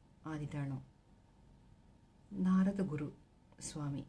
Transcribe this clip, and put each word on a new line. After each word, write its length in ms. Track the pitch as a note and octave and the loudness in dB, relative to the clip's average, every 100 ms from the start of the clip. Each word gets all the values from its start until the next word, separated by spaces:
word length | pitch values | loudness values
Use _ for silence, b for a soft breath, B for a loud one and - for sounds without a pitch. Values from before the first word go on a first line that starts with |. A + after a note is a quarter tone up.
| - - D#3 | -20 -14 -6
ఆదితాళం, 560 | D3+ D3 D3 C#3 C3 - - - - - - - - - - - - - - - | -4 -4 -4 -4 -4 -10 -20 -20 -20 -20 -20 -20 -20 -20 -20 -20 -20 -20 -20 -10
నారద 480 | G3 F#3 F#3 F#3+ G3 | 0 4 6 6 4
గురు 320 | F3+ D3 C#3+ - - - - - | 0 0 -4 -8 -20 -20 -20 -14
స్వామి 440 | - D#3 C#3+ C#3 | -10 -6 -4 -4